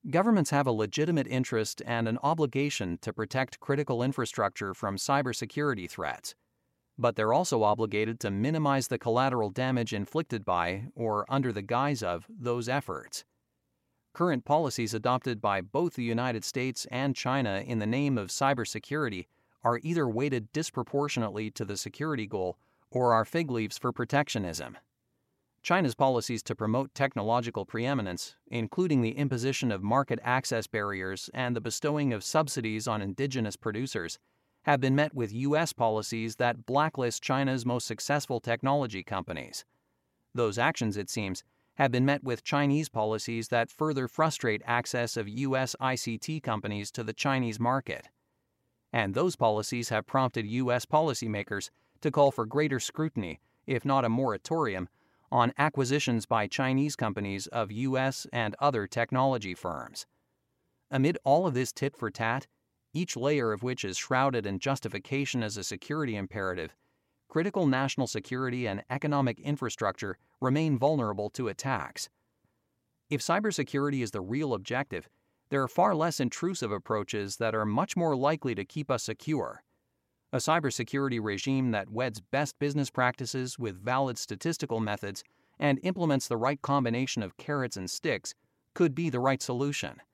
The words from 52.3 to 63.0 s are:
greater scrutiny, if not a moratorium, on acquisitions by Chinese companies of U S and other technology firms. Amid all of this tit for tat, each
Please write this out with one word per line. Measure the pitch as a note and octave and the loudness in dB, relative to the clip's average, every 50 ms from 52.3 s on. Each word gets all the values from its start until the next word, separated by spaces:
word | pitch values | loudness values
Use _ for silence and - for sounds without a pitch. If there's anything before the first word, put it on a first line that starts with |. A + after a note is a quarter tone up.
| C3 - A#2 | 6 2 -2
greater | A2 - C#3+ D3+ D#3 C#3+ A#2+ | 0 2 0 2 2 0 -2
scrutiny, | - - - - D#3 D#3+ _ A#2+ G2+ E2+ D2+ - _ _ _ _ _ | -2 -4 -4 -2 -4 -2 _ -4 -4 -4 -6 -10 _ _ _ _ _
if | - C3+ A#2+ - | -2 -2 -2 2
not | C#3 C3+ C#3 B2 | 2 2 4 4
a | A#2 | 4
moratorium, | A2+ B2 C3+ B2 G#2+ F#2+ _ - D#3+ E3 D#3 A#2 G2 F#2 F2+ - _ _ _ _ _ _ _ _ | 2 2 2 0 0 -2 _ -2 0 0 2 0 0 -2 -4 -6 _ _ _ _ _ _ _ _
on | - B2 A#2+ A#2 A#2 - | 2 4 4 4 4 2
acquisitions | C#3+ D#3 C#3 C#3 C3+ B2 C3+ D3 D3 - A#2+ A2+ G#2+ - | 0 0 2 0 0 2 2 0 2 2 0 0 2 2
by | A#2 A2+ G#2+ | 2 2 2
Chinese | G2 - - C3+ C3 C3 C3+ C#3 D3+ C#3 | 0 0 -2 0 2 2 2 2 0 0
companies | - B2+ A2 G2 G#2 G2+ G2+ G2 G2 F#2+ - | -2 -2 -2 -2 -2 -2 -2 -4 -6 -6 -4
of | - A#2+ A2 G2 | -2 -2 -2 -2
U | G#2 G#2+ B2+ C3+ C3 B2+ | -2 -4 -2 0 0 2
S | C3 C3+ C3 - - - | 0 0 -2 -4 -10 -6
and | - A#2+ A2+ A2 - - | -4 -2 -2 -2 -2 2
other | C#3 D3 C3+ A2+ G2+ | 0 2 2 2 -2
technology | F#2+ - B2 A#2 - - B2+ C3 C3+ C3+ A#2+ G#2+ G2 F2+ | -2 0 -2 0 2 2 2 2 2 2 0 -2 -6 -8
firms. | - - F2+ E2 C#2+ A#1 - - - - _ _ _ _ _ _ _ _ _ _ _ _ _ _ _ _ _ | -6 -6 -6 -6 -6 -8 -10 -12 -14 -14 _ _ _ _ _ _ _ _ _ _ _ _ _ _ _ _ _
Amid | C#3 C3+ C3 D3+ F3 - _ | 0 2 4 2 2 2 _
all | C3+ C#3 D#3+ F#3 F3+ | 4 4 6 4 2
of | C3+ | 0
this | B2 B2+ A#2+ | 0 -2 -2
tit | - - - C#3 - - | -2 -4 -4 -4 -4 -4
for | - A2 | -6 -6
tat, | G2 - A2+ A2+ A#2 C3+ - _ _ _ _ _ _ _ _ _ _ | -4 -2 -2 -2 -2 -2 -6 _ _ _ _ _ _ _ _ _ _
each | D3+ | -4